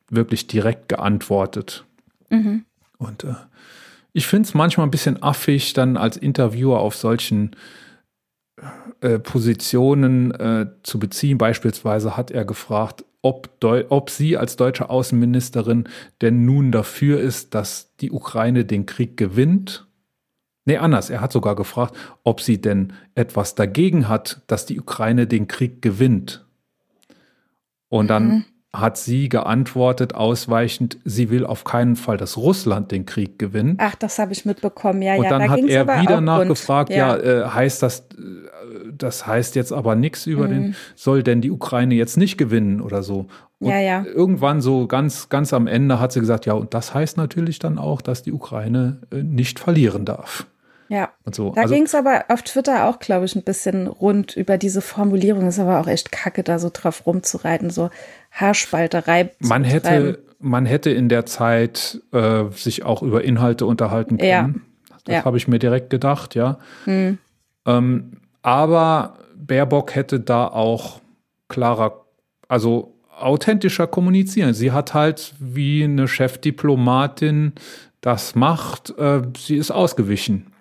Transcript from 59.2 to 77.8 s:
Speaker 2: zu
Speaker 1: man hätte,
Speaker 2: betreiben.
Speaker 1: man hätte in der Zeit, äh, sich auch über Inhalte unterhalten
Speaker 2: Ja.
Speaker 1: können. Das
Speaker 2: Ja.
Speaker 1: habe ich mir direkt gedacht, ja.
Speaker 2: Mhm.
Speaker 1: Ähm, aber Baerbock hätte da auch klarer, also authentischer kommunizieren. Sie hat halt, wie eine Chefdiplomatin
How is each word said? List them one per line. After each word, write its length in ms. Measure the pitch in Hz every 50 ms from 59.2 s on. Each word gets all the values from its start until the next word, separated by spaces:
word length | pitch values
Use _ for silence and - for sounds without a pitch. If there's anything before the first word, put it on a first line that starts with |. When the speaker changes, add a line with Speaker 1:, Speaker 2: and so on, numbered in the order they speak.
| 180 180 - _
Speaker 2:
zu 80 | 131 117
Speaker 1:
man 140 | 117 131 135
hätte, 260 | 123 139 156 - 170
Speaker 2:
betreiben. 300 | 156 147 143 139 - - - _ _ _
Speaker 1:
man 260 | 147 131 123 123 127
hätte 240 | 117 139 143 - 156
in 180 | 123 123 123 117
der 180 | 120 117 117
Zeit, 720 | - - - 117 117 117 117 117 120 - - - - - - - _ -
äh, 320 | 120 110 110 110 110 107 104
sich 320 | 95 - - 113 - - -
auch 180 | 123 110 - -
über 180 | 131 107 117 -
Inhalte 440 | 131 120 113 123 120 117 - -
unterhalten 520 | 107 117 113 117 104 107 113 110 - 117 98
Speaker 2:
Ja. 240 | 180 185 180 180 143
Speaker 1:
können. 200 | 139 147 - - _ _ _ _ _ - - _
Das 100 | - 170
Speaker 2:
Ja. 80 | 165 -
Speaker 1:
habe 120 | 131 120
ich 100 | 120 -
mir 140 | 131 120 117
direkt 300 | 127 120 123 127 127 -
gedacht, 440 | 139 123 139 139 143 - - - -
ja. 240 | 117 120 127 139 - - - - - -
Speaker 2:
Mhm. 320 | 196 190 190 190 185 196 - - _ _ _ _ _ _ _ _
Speaker 1:
Ähm, 440 | 120 120 120 123 127 123 - - - - - _ _ _ _ -
aber 760 | 127 123 143 156 156 170 165 160 160 160 151 - - - - - - 80
Baerbock 580 | 185 147 - 131 135 143 127 147 143 143 - -
hätte 240 | 139 135 - 143 123
da 300 | 107 - 120 120 120 -
auch 520 | - 113 110 113 117 117 - - - - - _ _ _ _ _ _ _ _
klarer, 580 | - - 135 120 117 120 110 110 107 - - _ _ _ _ _ _ _ _ _ -
also 480 | 127 120 107 117 117 120 - - _ _ _ _ -
authentischer 680 | 80 123 131 147 147 - 220 214 208 - 185 - - 170
kommunizieren. 680 | 170 - 185 180 185 185 196 190 190 - 220 170 127 113
Sie 180 | 107 120 131 127
hat 200 | 147 143 - -
halt, 400 | 151 151 156 156 - - - 139 147
wie 460 | 139 127 123 143 139 139 147 151 151
eine 240 | 147 143 139 135 123 - - 131 127 127 - - 151 147 - -
Chefdiplomatin 880 | 147 139 127 123 123 127 131 139 139 139 - 156 151 151 151 151 147 - - - - - -